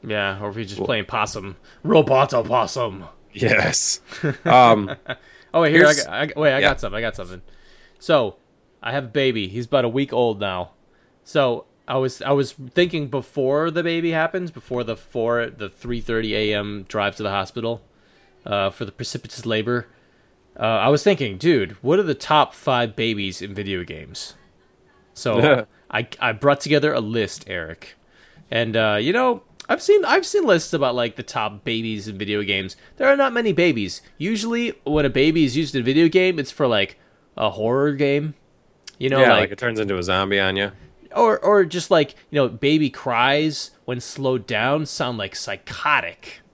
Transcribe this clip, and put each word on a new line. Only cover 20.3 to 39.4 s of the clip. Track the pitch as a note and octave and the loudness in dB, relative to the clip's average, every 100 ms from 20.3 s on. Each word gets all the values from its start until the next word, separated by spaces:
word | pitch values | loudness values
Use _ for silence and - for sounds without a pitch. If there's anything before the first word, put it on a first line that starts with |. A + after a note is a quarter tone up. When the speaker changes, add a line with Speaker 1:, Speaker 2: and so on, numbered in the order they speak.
| _ _ - | _ _ -4
Speaker 1:
uh, | |
I | A2+ A2+ A2 | 0 2 4
was | D3+ | 4
thinking, | - F#3+ B2 F#2 | 4 2 -2 -2
"Dude, | E3 C#3+ F#2 - | 2 2 2 -4
what | A#2+ F3+ | 0 2
are | |
the | F#3 | 2
top | C#3 - D3+ C3 | -4 2 2 2
five | - - B2 A#2 | -2 -2 0 -2
babies | G2+ A2+ G#2 G2 F2+ | -2 -2 -2 -4 -8
in | G2 | -10
video | G2 G2 F#2 | -8 -6 -6
games?" | E2+ D#2 D#2 F#2+ - - _ _ _ _ _ _ _ | -6 -12 -14 -14 -14 -18 _ _ _ _ _ _ _
So | - B2+ A2+ C#3+ B2+ A2 _ | -8 -2 2 4 4 0 _
Speaker 2:
<laughs> | _ | _
Speaker 1:
I, | G#2+ A#2+ - | -6 -6 -4
I | B2 | -4
brought | G#2+ C#3 C#3 | 0 0 0
together | C#3+ D3 D3+ | 0 0 2
a | B2+ | -2
list, | G#2+ A#2 G2 - - | -2 -2 -4 -6 -10
Eric. | F2+ D#2+ E2 - - _ _ _ - _ | -10 -10 -14 -18 -20 _ _ _ -20 _
And, | A#2 A2+ A2 | -4 -2 0
uh, | A2 G#2 | 2 2
you | B2 | 0
know, | G#3+ B3+ A#3 _ _ - | 0 0 -2 _ _ -4
I've | E4+ | -4
seen, | - G#4 | 4 4
I've | D#4 D#4+ F4+ | 4 0 2
seen | G#4 | 0
lists | D#4 F3 - | 4 2 2
about, | E3 C3+ | 0 0
like, | B2 A#2+ - | 0 -4 -4
the | |
top | A#2 C3 G#2+ G#2 | -8 -4 -4 -6
babies | A#2 A2+ A2+ G#2+ G2+ | -6 -4 -4 -6 -8
in | F#2+ | -8
video | G2+ G#2 | -4 -4
games. | G2+ G2 F#2+ - - _ | 0 -2 -2 -12 -20 _
There | C4+ | 2
are | C#4 | 2
not | C4+ | 2
many | A#3+ A3+ | 0 0
babies. | E3+ F3 A#2+ G2 - _ _ | 2 2 2 -4 -8 _ _
Usually, | E3+ A3 A3+ A#3 A#3+ - | -4 -4 -2 -2 -2 -6
when | - D3+ | -2 0
a | C#3+ | 2
baby | C3+ D3 E3 | 2 2 4
is | C#3+ B2+ | 2 0
used | D3+ | -2
in | C3+ | -2
a | |
video | A#2 C#3+ E3 | 2 4 4
game, | F#3 F#3 E3+ | 4 2 0
it's | C3 | -6
for, | - C#3 | -2 2
like, | G#2+ G2 - _ _ _ - | 2 0 -4 _ _ _ -4
a | G#2+ | -2
horror | F#2+ A2 B2+ D3 | 0 -2 2 0
game. | C#3 C#3+ C#3+ D#3 - _ _ _ _ - _ | 0 0 0 -2 -10 _ _ _ _ -20 _
You | C3+ | -2
know, | C3+ | 4
Speaker 2:
Yeah, | B2+ | 6
Speaker 1:
like, | A#2 | 6